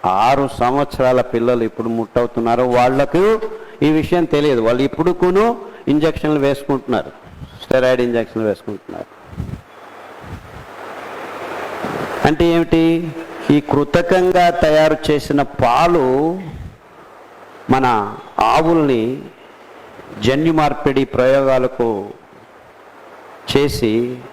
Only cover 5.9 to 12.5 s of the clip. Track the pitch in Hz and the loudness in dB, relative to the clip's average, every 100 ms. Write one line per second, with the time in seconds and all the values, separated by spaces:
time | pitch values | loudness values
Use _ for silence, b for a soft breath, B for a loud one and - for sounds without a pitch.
5.9 | 147 160 156 151 151 139 139 - 139 127 | 0 0 -2 -2 0 0 -2 -2 -4 -2
6.9 | 117 - - - - - - - 131 127 | -4 -4 -16 -20 -18 -18 -18 -4 0 2
7.9 | 127 123 117 110 113 110 98 - 101 - | 2 0 -2 -4 -4 -2 -4 -8 -14 -14
8.9 | - - - - - - - - - - | -14 -14 -18 -18 -12 -10 -12 -16 -20 -20
9.9 | - - - - - - - - - - | -20 -20 -20 -16 -18 -18 -20 -18 -18 -16
10.9 | - - - - - - - - - - | -16 -14 -14 -14 -12 -12 -10 -10 -10 -8
11.9 | - - - 143 156 170 | -8 -8 -2 0 2 2